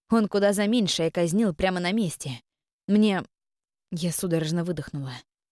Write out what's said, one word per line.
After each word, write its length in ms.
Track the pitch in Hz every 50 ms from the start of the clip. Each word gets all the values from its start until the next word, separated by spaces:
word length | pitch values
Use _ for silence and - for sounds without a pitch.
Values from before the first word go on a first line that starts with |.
| _ _
Он 160 | 226 226 214
куда 260 | 185 - 202 202 202 202
за 140 | 202 208
меньшее 440 | 208 233 254 202 165 - - 165 165
казнил 440 | - 180 170 165 165 214 233 196 151
прямо 260 | - 185 190 185 180
на 120 | 175 175 196
месте. 480 | 233 214 160 - - - 139 123 117 - _ _ _ _ _ _ _ _
Мне... 360 | - 202 208 214 214 190 175 - - _ _ _ _ _ _ _ _ _ _ _ _
я 220 | 180 160 170 175 156
судорожно 520 | - - 180 165 165 160 156 165 175 165
выдохнула. 480 | 180 170 151 143 - - 143 139 131 123 123 - _ _ _ _ _